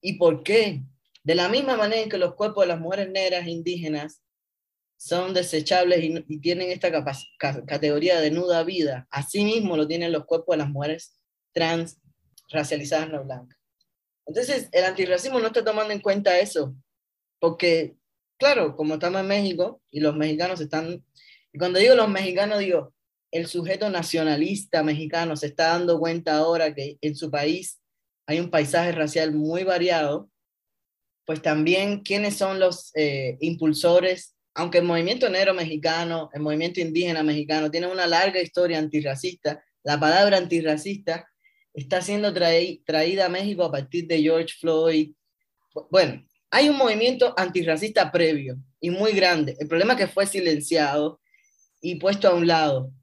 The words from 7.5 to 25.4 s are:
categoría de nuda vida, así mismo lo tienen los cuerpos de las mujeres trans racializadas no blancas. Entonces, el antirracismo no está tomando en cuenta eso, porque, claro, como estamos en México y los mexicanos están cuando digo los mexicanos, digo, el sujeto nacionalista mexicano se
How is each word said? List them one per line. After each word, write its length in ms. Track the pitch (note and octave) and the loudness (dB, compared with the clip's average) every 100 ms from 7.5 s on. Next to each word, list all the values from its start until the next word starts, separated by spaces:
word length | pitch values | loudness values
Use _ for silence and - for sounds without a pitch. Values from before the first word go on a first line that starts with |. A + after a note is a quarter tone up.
| C3 | -6
categoría 560 | - C#3+ D3 D3 E3 F3 | -6 -4 0 0 2 2
de 120 | D3+ | 2
nuda 320 | D#3+ F3+ E3+ | 0 0 0
vida, 420 | E3 F#3+ D3+ B2+ - | 0 -2 -2 -4 -8
así 340 | C#3+ C#3 G3+ | -10 -6 -2
mismo 320 | G#3 A3+ G3+ E3 | 0 0 0 0
lo 100 | D3+ | -2
tienen 240 | E3+ E3+ | -2 -2
los 140 | D#3+ | -4
cuerpos 300 | - E3 E3 | -2 -4 0
de 40 | D#3+ | -2
las 120 | D3 | -2
mujeres 500 | C#3 D3 D#3+ - _ _ _ _ | -4 -6 -6 -12 _ _ _ _
trans 480 | - E3 E3 E3+ - _ _ _ _ _ | -2 -2 -2 -4 -12 _ _ _ _ _
racializadas 600 | D#3 C#3+ D3+ C#3+ D#3 D#3+ | -6 -4 -4 -2 -2 -2
no 140 | D3+ | -8
blancas. 340 | C3+ B2+ B2 _ _ _ _ _ _ _ | -10 -14 -16 _ _ _ _ _ _ _
Entonces, 440 | - G#3 B3+ C#4 - | -8 -4 -2 -4 0
el 140 | F3 | 2
antirracismo 560 | F#3 F#3+ F#3 F3+ B3 C4 | 2 0 0 0 0 0
no 80 | A3 | 0
está 160 | A3+ | 0
tomando 280 | A3 G#3+ G#3+ | 0 0 -2
en 80 | G3+ | -2
cuenta 380 | G3+ G3 G3+ F3+ | 0 2 2 2
eso, 380 | G3+ E3 C#3 C3+ _ _ _ _ _ _ | 2 0 -4 -8 _ _ _ _ _ _
porque, 560 | E3+ E3 F3 E3 D#3 - _ _ _ _ | -2 2 2 2 0 -10 _ _ _ _
claro, 380 | C#4 C4+ D#3+ - | 2 4 0 -2
como 180 | D3+ | -4
estamos 260 | D#3 F3 F#3+ | -2 -2 -2
en 60 | F#3+ | 0
México 560 | G3+ G3+ E3+ F3+ - _ | 0 0 -2 -4 -4 _
y 100 | D3 | -2
los 140 | D3+ | 0
mexicanos 460 | D3+ D#3 D#3 F3+ F3+ | 0 -2 -2 -2 -4
están 440 | D3 D#3 D#3+ F3 _ _ _ - _ C#3+ | -6 -6 -6 -10 _ _ _ -20 _ -4
cuando 200 | F3+ F#3 | 0 4
digo 160 | A3 | 8
los 140 | B3+ G#3+ | 8 6
mexicanos, 500 | F#3+ F#3+ F3+ G#3 G#3 | 0 -2 0 0 0
digo, 360 | G3 E3+ C#3 _ _ _ _ | 0 0 -2 _ _ _ _
el 160 | E3 E3+ | -6 -4
sujeto 440 | F3 E3 F#3+ G#3 | -6 -4 -4 -2
nacionalista 920 | F#3 D#3+ E3+ D#3 D3 D#3+ G3 - E3+ | -4 -2 -2 0 0 0 -4 -2 0
mexicano 540 | D3+ D3+ D#3 E3 E3 | 0 -2 -4 -4 -4
se 100 | D3+ | -4